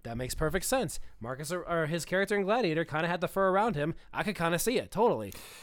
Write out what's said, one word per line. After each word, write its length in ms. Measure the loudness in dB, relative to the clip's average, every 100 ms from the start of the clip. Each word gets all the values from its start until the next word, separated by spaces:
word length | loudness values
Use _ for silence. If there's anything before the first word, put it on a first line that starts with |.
"That 120 | -10 -6
makes 180 | -4
perfect 300 | 0 0 2
sense." 340 | 2 2 0 -4 -8 -10
Marcus, 320 | -8 -8 -4
or, 100 | -6 0
or 180 | 0 0
his 200 | -2 0
character 300 | 0 2 2
in 80 |
Gladiator, 400 | 2 2 2 0 0
kinda 220 | 0 0
had 120 | 0
the 80 | -2
fur 220 | 2 4
around 240 | 4 2 2
him. 180 | -2 -4 -6
I 80 | -4
could 140 | -4 0
kinda 220 | 0 2
see 200 | 2 0
it, 120 | 0
totally. 440 | 2 4 2 -2 -10 -16 -12